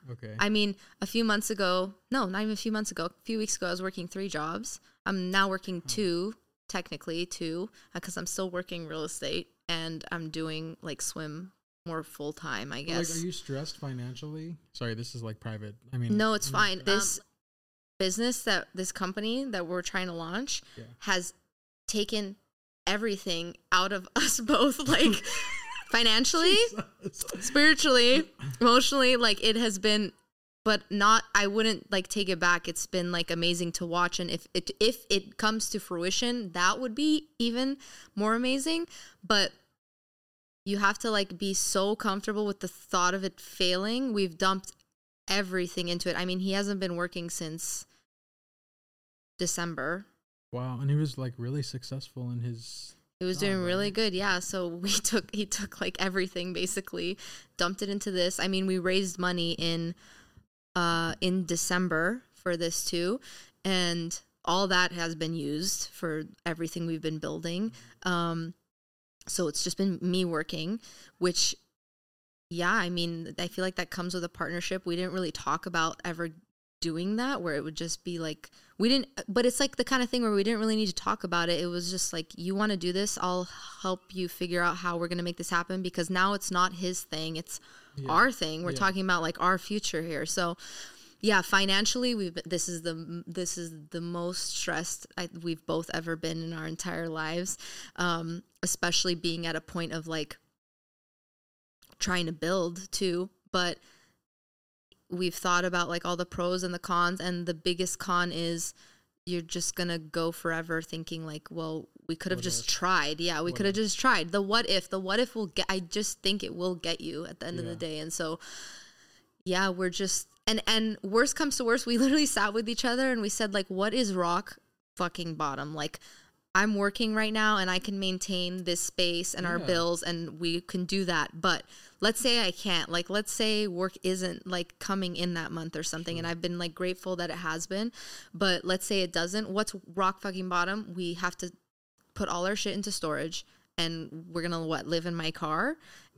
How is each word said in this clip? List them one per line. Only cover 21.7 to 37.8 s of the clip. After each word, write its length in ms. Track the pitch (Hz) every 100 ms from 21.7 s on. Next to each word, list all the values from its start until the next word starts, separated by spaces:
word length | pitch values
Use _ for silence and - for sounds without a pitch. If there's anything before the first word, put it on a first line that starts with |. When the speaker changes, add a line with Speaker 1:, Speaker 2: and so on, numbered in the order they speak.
| _ -
Speaker 2:
taken 480 | 214 208 214 196 202 _ _ _ _ -
everything 680 | 208 226 196 190 170 170 - _
out 220 | 175 190
of 160 | 196 185
<laughs> 40 | -
us 240 | 180 -
both, 400 | 226 269 269 -
like, 440 | 269 - 226 196 - - 1017
Speaker 1:
<laughs> 360 | 1047 906 988 807
Speaker 2:
financially, 640 | 233 233 220 262 339 349 403 466 294 - _
Speaker 1:
Jesus. 200 | 196 - - - -
Speaker 2:
spiritually, 840 | 277 302 285 302 247 240 277 311 -
Speaker 1:
<laughs> 160 | 139 127
Speaker 2:
emotionally. 560 | 240 247 254 277 254 247
Like, 220 | 226 202
it 100 | 226
has 240 | 220 226 196
been, 340 | 214 214 196 - _ _ _ _
but 180 | 214 214 -
not, 320 | 202 208 208 - 202
I 100 | 202
wouldn't, 460 | 214 220 196 -
like, 160 | 196 185
take 200 | 214 190
it 120 | 170
back. 260 | 175 175 -
It's 200 | 165 -
been, 260 | 185 175
like, 180 | 175 165
amazing 400 | 170 170 175 170 -
to 80 | 170
watch. 320 | 175 180 -
And 100 | 170
if 200 | 170 -
it, 200 | 180 - -
if 260 | 220 - -
it 280 | 196 - -
comes 340 | 214 220 -
to 80 | 208
fruition, 720 | - 175 180 - 240 240 196
that 300 | 175 185 220
would 160 | 254 220
be 320 | 302 302 - -
even 400 | 233 240 269 277